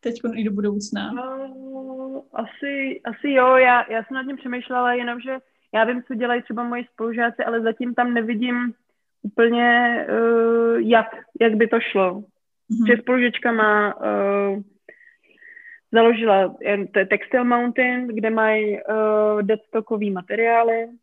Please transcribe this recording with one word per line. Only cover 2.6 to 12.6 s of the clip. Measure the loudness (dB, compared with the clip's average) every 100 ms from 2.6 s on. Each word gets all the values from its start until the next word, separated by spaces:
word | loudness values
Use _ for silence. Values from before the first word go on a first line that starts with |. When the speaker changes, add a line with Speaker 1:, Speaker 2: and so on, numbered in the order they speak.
| -8 -6 -6 -6
Speaker 2:
asi | -10 -8 0
jo, | 4 6 6
já, | 6 4 2
já | -6
jsem | -6 -10
nad | -8
tím | -10
přemýšlela, | -8 -8 -6 -2 0
jenomže | -2 -4 -8 -10 -12 _ _ _
já | 0
vím, | 0 0 -6
co | -6
dělají | -2 -2
třeba | -4 -8
moji | -6 -8 -10
spolužáci, | -8 -6 -2 -4 -2
ale | -4 -2
zatím | -2 -4 -6
tam | -2 0
nevidím | 0 -2 -2 -2 -2 -4 -8 _ _ _ _
úplně, | -10 2 2 4 4 4 2 0 -2
eh, | 0 2 2 2 2 2 0
jak, | 4 2 2 -8 -18 0
jak | 2 4
by | 2
to | 2
šlo. | 0 0 0 -2 -12 _ _ _